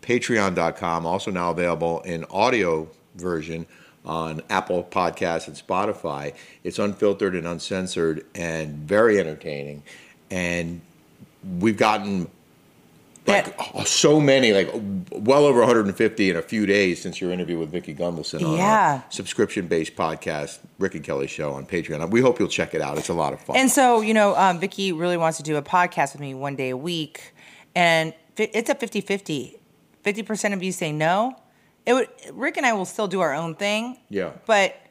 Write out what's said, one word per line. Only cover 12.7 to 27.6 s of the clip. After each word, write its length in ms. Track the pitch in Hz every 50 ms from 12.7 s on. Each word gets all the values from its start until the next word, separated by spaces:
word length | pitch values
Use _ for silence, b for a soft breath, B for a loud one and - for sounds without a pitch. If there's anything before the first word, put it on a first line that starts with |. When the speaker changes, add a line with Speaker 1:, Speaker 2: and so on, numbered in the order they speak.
| _ _ _ _ _ _ _ _ _ - _
Speaker 1:
like, 200 | - 202 190 -
Speaker 2:
Yeah. 180 | - - - - - -
Speaker 1:
oh, 100 | - -
so 360 | - - - - 147 151 156
many, 320 | 147 139 135 135 127 113
like, 180 | 101 98 90 - - 117 104 98 98 92 90 -
well 360 | - - 104 113 135 147 143
over 160 | 143 127 120
a 40 | 127
hundred 200 | 127 120 113 104
and 100 | 98 92
fifty 320 | - 113 104 - - 101 95
in 80 | 85
a 60 | 82
few 240 | - - 113 110 104
days 340 | 95 98 104 98 90 85 -
since 200 | - 92 80 -
your 120 | 95 90
interview 260 | 90 90 90 87 87 82
with 120 | 82 76
Vicki 240 | 85 90 - 85 76
Gunvalson 520 | 71 87 87 85 78 - - - 156 175
on 100 | 160 156 165
Speaker 2:
Yeah. 360 | 185 208 220 214 185 156 143
Speaker 1:
our 80 | 127 - -
subscription-based 840 | - - - - - - 104 - - 104 90 82 87 82 80 - -
podcast, 600 | - 87 80 80 - - 90 78 76 73 - - - - - _ -
Rick 180 | 95 92 -
and 80 | 82 71
Kelly 220 | 82 76 67 69
Show 260 | 69 - - 76 73
on 120 | 69 69 69
Patreon. 460 | - 95 85 76 82 78 76 80 87
We 100 | 107 120
hope 180 | 131 127 120 -
you'll 100 | 101 82
check 260 | - - 85 - -
it 80 | 78
out. 160 | 73 69 71 78
It's 100 | - -
a 60 | 87
lot 180 | 82 76 71
of 80 | 67 -
fun. 160 | - - -
Speaker 2:
And 140 | 254 262 254
so, 320 | - 294 262 247 240 220
you 100 | 214 214
know, 240 | 220 214 208 202 -
um, 240 | 156 190 190 175 160
Vicki 320 | 185 196 - - 190 190
really 240 | 170 156 175 175 175
wants 220 | 170 165 160 156 -
to 40 |
do 140 | 143 156 151
a 60 | 147
podcast 500 | 143 - - 180 180 180 - 170 143 139
with 80 | - 143
me 140 | 143 135 131
one 220 | 131 139 143 139
day 120 | 131 131 127
a 60 | 127
week. 560 | 127 147 175 175 165 151 - - - - - B B B B B B